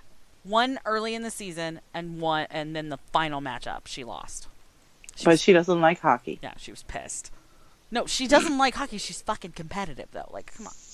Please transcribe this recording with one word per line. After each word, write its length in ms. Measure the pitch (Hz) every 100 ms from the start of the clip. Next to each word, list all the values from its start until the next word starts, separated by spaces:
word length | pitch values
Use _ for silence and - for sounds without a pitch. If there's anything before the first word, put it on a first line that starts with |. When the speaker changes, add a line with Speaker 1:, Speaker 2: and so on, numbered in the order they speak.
| - - - -
Speaker 1:
One 360 | 180 220 247 269 220
early 300 | 220 226 226
in 80 |
the 80 | 226
season 500 | - 196 165 165 165 -
and 280 | 170 170 165
one, 260 | 160 156 151
and 240 | 156 151 156
then 140 | 156
the 100 | 139 -
final 300 | 160 160 143
matchup 400 | 139 120 - 64 -
she 160 | -
lost. 440 | 117 90 - - - - - _ _ _ - -
She 100 | 175
Speaker 2:
But 60 |
Speaker 1:
was 100 | 165
Speaker 2:
she 120 | -
doesn't 280 | 175 170 175
like 180 | 160 175
hockey. 380 | 160 120 - -
Speaker 1:
Yeah, 100 | 135 -
she 140 | -
was 120 | 101
pissed. 480 | - - 65 - - - - - - _ _
No, 160 | 233 -
she 220 | - 247
doesn't 300 | 294 320 269
like 180 | 269 -
hockey. 220 | 277 208
She's 220 | - 175
fucking 300 | - 214 185
competitive, 560 | 160 160 196 196 - -
though. 180 | - -
Like, 220 | 95 - -
come 120 | 214
on. 60 | - -